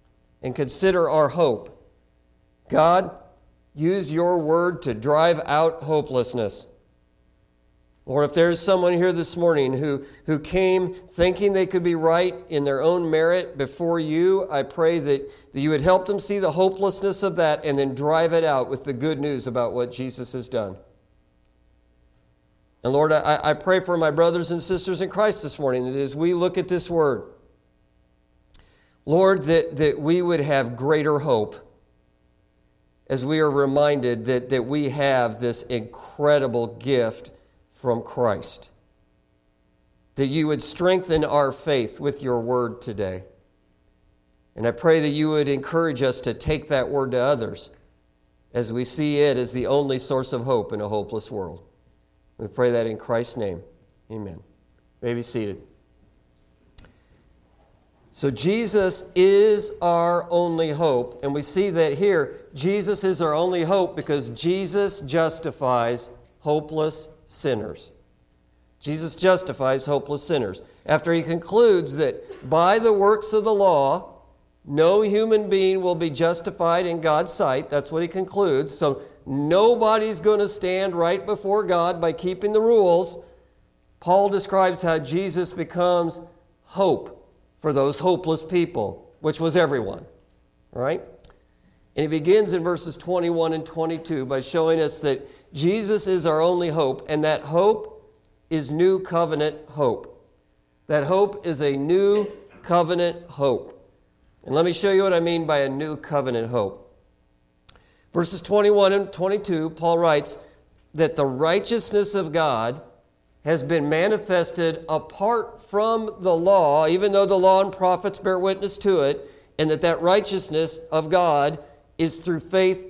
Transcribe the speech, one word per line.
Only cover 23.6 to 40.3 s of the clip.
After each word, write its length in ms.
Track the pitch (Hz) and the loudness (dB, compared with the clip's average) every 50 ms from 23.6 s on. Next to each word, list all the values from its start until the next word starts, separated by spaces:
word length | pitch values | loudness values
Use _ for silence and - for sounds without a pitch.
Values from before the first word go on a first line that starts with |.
| - 185 185 185 | 0 0 2 2
for 160 | 185 185 175 | 2 0 0
my 160 | 170 160 156 | 2 2 2
brothers 400 | 147 156 170 170 165 170 170 165 | 4 4 4 4 4 0 -2 -2
and 100 | 175 170 | -4 -6
sisters 400 | 165 - 185 175 - 190 180 160 | -4 -4 -4 -4 -4 -4 -4 -4
in 80 | 190 175 | -4 -6
Christ 320 | - 190 214 214 - - | -2 0 0 0 0 -2
this 160 | - 143 - | -6 -10 -8
morning 340 | - 147 135 127 127 127 127 | -4 -2 -2 0 0 -2 -4
that 80 | 131 139 | -4 -4
as 160 | 139 131 135 | -4 -4 -4
we 180 | 143 165 175 180 | -2 0 0 0
look 240 | 170 175 185 180 | 0 0 -2 -2
at 100 | 185 180 | -2 -4
this 220 | 180 185 175 170 - | -2 -4 -4 -4 -2
word, 340 | 175 165 156 143 123 104 - - - _ _ _ _ _ _ _ _ _ _ _ _ _ _ _ _ _ _ _ _ _ _ _ _ - _ _ _ _ _ _ _ _ - | 0 0 2 2 0 -2 -6 -14 -20 _ _ _ _ _ _ _ _ _ _ _ _ _ _ _ _ _ _ _ _ _ _ _ _ -20 _ _ _ _ _ _ _ _ -4
Lord, 380 | 143 151 175 190 190 196 180 139 | 0 4 6 6 6 4 4 2
that, 340 | 151 165 165 156 165 151 | 2 2 2 2 0 -2
that 220 | 139 156 147 - - | 0 0 0 0 0
we 220 | 143 156 170 180 | 0 0 0 2
would 200 | 175 175 170 151 | 2 0 0 0
have 340 | 139 151 147 135 127 120 120 | 0 0 0 0 0 -2 -4
greater 440 | 113 127 143 156 151 147 151 147 143 | -4 0 0 2 2 2 0 0 0
hope 360 | 147 156 123 110 104 - - - - - _ _ _ _ _ _ _ _ _ _ _ _ _ _ _ _ _ _ _ _ _ _ _ _ _ _ _ | 2 2 2 0 0 -2 -6 -18 -20 -20 _ _ _ _ _ _ _ _ _ _ _ _ _ _ _ _ _ _ _ _ _ _ _ _ _ _ _
as 180 | - 135 131 127 | -6 -6 -4 -2
we 140 | 139 156 156 | -2 0 2
are 120 | 156 151 | 2 2
reminded 760 | 139 143 139 139 135 143 147 147 147 139 123 123 120 113 107 | 2 2 2 2 2 2 2 2 2 2 0 -2 -2 -2 -2
that, 240 | 120 127 123 123 127 | 0 -2 -2 0 0
that 140 | 139 127 113 | -2 -2 0
we 260 | 123 143 151 147 135 | -2 -2 -2 -2 -2
have 500 | 131 147 139 139 131 127 120 113 107 107 | -2 0 0 2 2 2 0 0 -2 -4
this 240 | 123 120 113 - - | -4 -4 -4 -4 -6
incredible 1040 | - 127 117 107 - - - - - - - 143 147 147 147 135 127 113 120 117 110 110 | -6 -6 -6 -6 -8 -16 -20 -20 -18 -8 -2 2 4 4 4 2 0 -2 -2 -2 -4 -6
gift 560 | 107 113 131 139 123 117 110 110 - - - - - _ _ _ _ _ _ _ | -8 -2 0 2 2 2 0 -2 -8 -16 -20 -20 -20 _ _ _ _ _ _ _
from 280 | _ - 123 117 117 | _ -4 -2 -2 -2
Christ. 680 | - - - 139 123 113 98 82 - - - - - - _ _ _ _ _ _ _ _ _ _ _ _ _ _ _ _ _ _ _ _ _ _ _ _ _ _ _ _ - | -4 -8 -4 -2 0 0 0 -2 -6 -14 -16 -18 -20 -20 _ _ _ _ _ _ _ _ _ _ _ _ _ _ _ _ _ _ _ _ _ _ _ _ _ _ _ _ -4
That 120 | - 139 | -2 -2
you 200 | 131 | 0